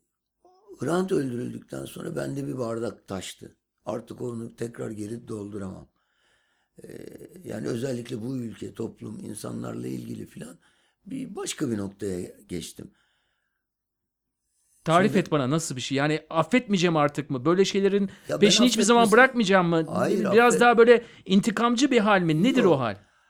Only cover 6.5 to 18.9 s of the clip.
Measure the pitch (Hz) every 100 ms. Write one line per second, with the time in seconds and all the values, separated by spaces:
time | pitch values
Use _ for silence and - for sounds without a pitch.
6.5 | _ _ - - - - - - - 131
7.5 | 110 - 123 135 120 120 127 117 131 117
8.5 | 98 101 - 110 - 117 113 117 107 123
9.5 | 117 120 120 123 131 117 113 - - -
10.5 | - _ _ _ _ - - - 269 403
11.5 | - 143 107 98 - 104 92 - - -
12.5 | 90 - - - _ _ _ _ _ _
13.5 | _ _ _ _ _ _ _ _ _ _
14.5 | _ _ _ - 165 196 185 160 151 127
15.5 | 160 160 127 - 135 147 151 - 160 156
16.5 | 254 247 196 175 160 147 - 139 131 135
17.5 | 180 190 202 196 202 196 - - 147 208
18.5 | 190 247 220 202